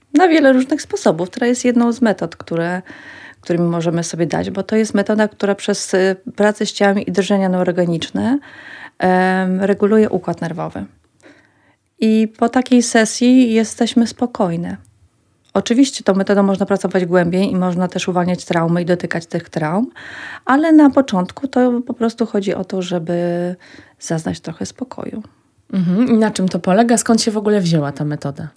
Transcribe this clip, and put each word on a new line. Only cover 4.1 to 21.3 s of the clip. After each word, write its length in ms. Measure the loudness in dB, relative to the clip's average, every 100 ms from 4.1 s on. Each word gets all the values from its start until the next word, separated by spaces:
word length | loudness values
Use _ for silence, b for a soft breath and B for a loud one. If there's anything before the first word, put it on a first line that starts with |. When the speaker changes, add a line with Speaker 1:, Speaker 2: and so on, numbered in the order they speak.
| -4 -2
Speaker 1:
dać, 240 | -2 -4
bo 120 | -6
to 140 | -2 0
jest 180 | 0
metoda, 340 | 0 0 0 -2
która 260 | -2 -2
przez, 400 | -2 -2 -4 -2
y, 220 | 0 0 -2 -6 0
pracę 300 | 0 0 -4
z 60 |
ciałem 260 | 0 0 0
i 120 | -2
drżenia 360 | -2 0 0 0
neurogeniczne, 880 | 0 0 0 0 -2 -4 -4 -2 -2 B B B B B -4
em, 600 | 0 2 2 0 0 0
reguluje 500 | 0 2 4 4 4
układ 300 | 0 -4 -6
nerwowy. 440 | -6 -6 -8 -10 -14 _ _ _ b b b b b b _ -2
I 280 | 2 2 0 0
po 100 | 0
takiej 340 | 0 2 2
sesji 720 | 4 2 2 2 4 6 6
jesteśmy 540 | 2 0 -2 0 0 0
spokojne. 720 | -2 -4 -2 -2 -2 -6 -10 -16 _ _ _ _ _ _
Oczywiście 500 | -4 0 2 2 0
tą 100 | 0
metodą 280 | 0 2 2
można 240 | 2 2 0
pracować 400 | -2 0 0 2
głębiej 440 | 2 2 0 0
i 60 | 0
można 320 | 0 -2 -2
też 200 | -4 -4
uwalniać 360 | -2 0 -2
traumy 380 | -2 -2 0 0
i 20 |
dotykać 420 | 0 -2 -2 -6 -6
tych 220 | -8 -6
traum, 420 | -6 -2 -2 -4 -8 B B B B
ale 280 | 0 2 6
na 180 | 6 6
początku 580 | 4 2 0 -2